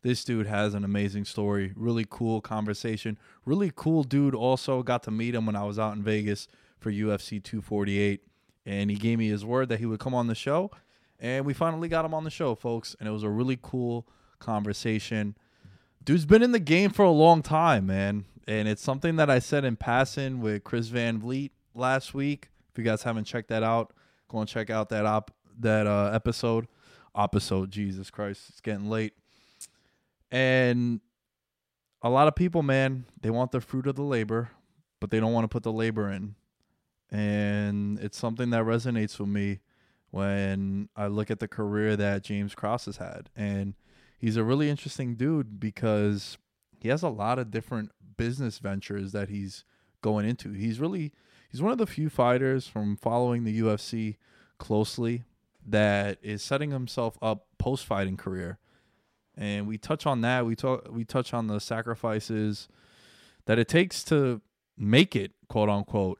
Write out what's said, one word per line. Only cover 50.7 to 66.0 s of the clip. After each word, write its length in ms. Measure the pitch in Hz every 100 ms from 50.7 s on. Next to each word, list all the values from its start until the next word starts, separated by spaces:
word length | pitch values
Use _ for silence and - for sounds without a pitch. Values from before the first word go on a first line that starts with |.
| 113
really, 320 | 160 190 151 _ _ _ _
he's 100 | 127
one 120 | 190
of 60 | 247
the 80 | 214
few 200 | - 151
fighters 600 | - 123 123 135 131 -
from 280 | 110 104 101
following 460 | 113 120 123 120
the 100 | 113
U 140 | 110 110
F 80 | 104
C 360 | - 113 110 104 _ _ _ _
closely 640 | - 107 110 - 117 120 - _ _ _ -
that 520 | 104 104 101 101 98
is 200 | 104 104
setting 280 | - 139 147
himself 480 | 135 123 - 117 -
up 260 | 110 104 _ _
post-fighting 580 | 127 135 - 98 95 92
career. 420 | - 92 87 92 _ _ _ _ _ _ _ -
And 300 | 104 101 101
we 100 | 107
touch 300 | - 156 156
on 160 | 127
that. 240 | 117 127 117
We 100 | 117
talk, 320 | 131 127 -
we 140 | 117
touch 300 | 113 135 123
on 140 | 120 110
the 120 | 104
sacrifices 1080 | - 113 113 113 117 107 - 110 107 101 - _ _ _ - - - _
that 140 | - 113
it 100 | 117
takes 340 | 165 180 -
to 360 | - 156 135 117 _ _ _ -
make 360 | 101 123 190
it, 180 | 110 98 _ _
quote 200 | 113 107
unquote 500 | 101 101 110